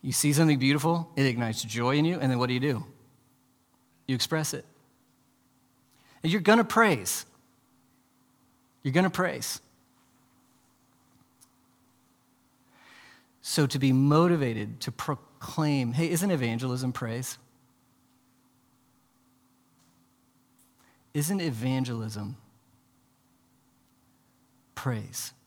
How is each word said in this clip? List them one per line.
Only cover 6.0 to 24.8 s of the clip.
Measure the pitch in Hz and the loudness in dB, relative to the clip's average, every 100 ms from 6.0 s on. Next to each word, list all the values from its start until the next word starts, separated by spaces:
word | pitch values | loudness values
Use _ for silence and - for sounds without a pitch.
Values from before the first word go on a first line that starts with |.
| _ - | _ -6
And | 165 | -2
you're | 196 | 2
gonna | 170 226 | 6 6
praise. | 233 226 220 135 90 - - _ _ _ _ _ _ _ _ _ _ _ _ _ _ _ | 6 4 4 2 -2 -6 -8 _ _ _ _ _ _ _ _ _ _ _ _ _ _ _
You're | 143 | 0
gonna | 139 185 | 2 2
praise. | 185 180 135 - - _ _ _ _ _ _ _ _ _ _ _ _ _ _ _ _ _ _ _ _ _ _ _ _ _ _ _ _ _ _ _ _ - - - - _ _ | 0 -4 -4 -8 -10 _ _ _ _ _ _ _ _ _ _ _ _ _ _ _ _ _ _ _ _ _ _ _ _ _ _ _ _ _ _ _ _ -20 -20 -20 -20 _ _
So | - - 143 | -4 0 0
to | 139 | 2
be | 135 | 2
motivated | 131 139 151 175 170 131 113 107 110 | 4 6 6 4 2 0 -4 -8 -8
to | - | -12
proclaim, | - - 139 - _ - - 151 139 120 | -8 -6 -6 -10 _ -10 -2 0 0 0
hey, | 123 165 | 0 0
isn't | 165 196 | 0 0
evangelism | 170 120 117 131 123 127 | 0 -2 -2 -4 -4 -4
praise? | 120 120 113 131 - _ _ _ _ _ _ _ _ _ _ _ _ _ _ _ _ _ _ _ _ _ _ _ _ _ _ _ _ _ _ _ _ _ _ _ _ _ | -4 -6 -6 -8 -12 _ _ _ _ _ _ _ _ _ _ _ _ _ _ _ _ _ _ _ _ _ _ _ _ _ _ _ _ _ _ _ _ _ _ _ _ _
Isn't | 147 147 196 | -4 -2 -2
evangelism | 165 113 127 131 127 117 110 104 101 135 _ _ _ _ _ _ _ _ _ _ _ _ _ _ _ _ _ _ _ _ _ _ _ | -2 -2 -2 0 -2 -4 -6 -8 -10 -12 _ _ _ _ _ _ _ _ _ _ _ _ _ _ _ _ _ _ _ _ _ _ _
praise? | - | -8